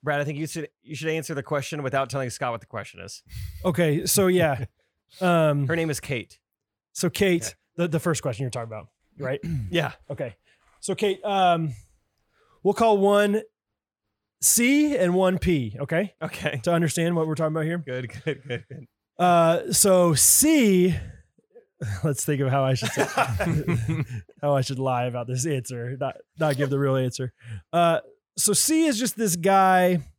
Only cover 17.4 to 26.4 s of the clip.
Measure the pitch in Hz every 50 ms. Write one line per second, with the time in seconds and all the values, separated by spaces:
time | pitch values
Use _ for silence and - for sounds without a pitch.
17.4 | 160 156 156 160 156 156 170 175 156 - 127 127 123 113 - - - - 143 127
18.4 | - 143 123 113 - _ 135 135 135 - _ _ _ _ _ _ 175 180 175 170
19.4 | 165 165 165 175 - - 220 - - 202 185 180 180 175 160 131 - - - -
20.4 | - 302 320 302 247 214 190 180 180 185 170 - - - - - - _ _ _
21.4 | _ _ _ - _ _ _ _ - 110 101 92 - 160 143 - - - 151 131
22.4 | 139 131 123 139 135 131 131 120 - - - - 180 - - - 240 - 113 95
23.4 | 202 175 165 151 147 - 175 120 113 107 160 123 - - 127 113 92 _ - _
24.4 | - 147 143 139 127 - 139 127 131 135 127 123 123 123 120 127 120 123 127 123
25.4 | 127 165 147 131 120 - 131 120 117 123 131 131 139 135 - - - _ _ -